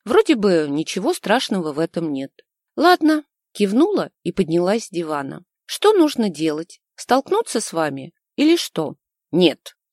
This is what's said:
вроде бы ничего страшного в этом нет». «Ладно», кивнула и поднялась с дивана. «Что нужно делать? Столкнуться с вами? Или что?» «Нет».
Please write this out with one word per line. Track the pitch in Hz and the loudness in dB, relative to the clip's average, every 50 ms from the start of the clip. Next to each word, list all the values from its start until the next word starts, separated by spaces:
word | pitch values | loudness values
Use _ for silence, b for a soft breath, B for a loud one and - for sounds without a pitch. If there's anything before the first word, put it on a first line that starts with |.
| - | -4
вроде | 202 254 403 427 - 311 | 2 2 4 4 4 2
бы | 226 202 202 180 165 151 143 | 2 2 2 2 2 2 0
ничего | 143 151 160 - - 185 190 294 359 | -2 -4 -4 -4 -6 -4 -2 -2 -2
страшного | - - 185 208 262 - - - 190 165 156 | -2 0 0 0 0 0 -2 -4 -4 -4 -4
в | 143 147 | -4 -4
этом | 165 165 - 175 160 156 | -4 -4 -4 -6 -4 -4
нет». | 143 135 135 135 _ _ _ _ _ _ _ _ - | -4 -6 -8 -10 _ _ _ _ _ _ _ _ -4
«Ладно», | - 277 349 359 349 330 302 311 302 302 _ _ _ _ _ | 2 4 4 4 4 4 2 2 0 -2 _ _ _ _ _
кивнула | - - 202 190 202 240 320 415 403 262 160 143 _ _ - | -4 -2 -2 0 2 2 2 2 2 -2 -4 -4 _ _ -10
и | - | -6
поднялась | - - 185 147 160 175 175 180 208 233 - | -2 -2 -2 0 0 0 2 2 0 -2 -4
с | - | -6
дивана. | 180 165 170 156 156 143 139 135 151 - 180 _ _ _ _ - | -8 -6 -6 -4 -4 -6 -6 -8 -12 -14 -18 _ _ _ _ -14
«Что | - - - 415 | -6 0 2 4
нужно | 440 392 311 302 - - 226 202 | 4 4 4 2 2 0 -2 -2
делать? | 160 143 156 160 147 151 170 _ - _ _ _ _ | -2 -2 -2 -2 -2 -4 -8 _ -16 _ _ _ _
Столкнуться | - - - 240 269 269 - 370 440 453 - - 233 | -10 -2 0 0 0 0 0 -2 -2 -2 -2 -4 -6
с | - - - | -4 -4 -4
вами? | 165 160 151 139 135 135 - _ _ _ _ - | -2 -2 -2 -4 -8 -12 -16 _ _ _ _ -2
Или | - 277 311 339 | 0 2 4 2
что?» | 339 - - - - 156 135 139 _ _ _ _ _ _ - | 2 0 -4 -6 -6 -6 -6 -8 _ _ _ _ _ _ -4
«Нет». | - 170 180 156 123 - - - _ _ _ _ | 2 4 4 4 2 0 -12 -20 _ _ _ _